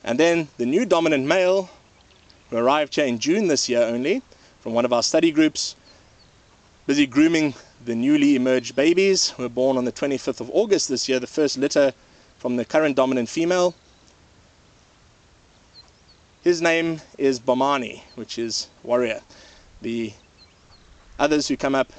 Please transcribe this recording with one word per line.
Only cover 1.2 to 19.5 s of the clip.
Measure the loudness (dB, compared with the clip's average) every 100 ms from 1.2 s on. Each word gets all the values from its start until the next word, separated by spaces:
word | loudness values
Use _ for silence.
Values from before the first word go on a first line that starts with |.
male, | 0 2 2 0 -2 -18 _ _ _ _ _ _ _
who | 0
arrived | 2 2 0 -2
here | 0
in | -2
June | 0 0 2
this | 0 0
year | 0
only, | 0 0 -2 -4 _ -20 -20 _
from | -4
one | -2
of | 2
our | 0
study | 0 2 2
groups, | 2 0 0 -10 -12 -20 -20 _ _ _ _ _ _ _ _ -2
busy | 0 2
grooming | 4 4 4 0 -4 -20 _
the | -6
newly | -2 2 4 4
emerged | 4 2 0 -2
babies, | 0 2 4 2 2 -2
who | -4
were | -6
born | -2 0 0
on |
the | -2
twenty-fifth | -4 -4 -4 -4 -8
of | -2
August | -2 2 0 0
this | -4 -2
year, | -2
the | -2
first | -2 -2 0
litter | 0 2 2 0 _ -20 _ _
from | -6 -4
the |
current | -2 0 2 2
dominant | 0 0 -2
female. | -2 -2 0 -2 -4 _ _ _ _ _ _ _ _ _ _ _ _ _ _ _ _ _ _ _ -20 -20 _ _ _ _ _
His | 0 2
name | 2 2 0 -4 -10 0
is | 0 0
Bomani, | -2 0 2 0 -4 -12 -18 -16
which | -12 -8
is | -6 -6 -10 _
warrior. | -2 0 0 -4 _ -20 -20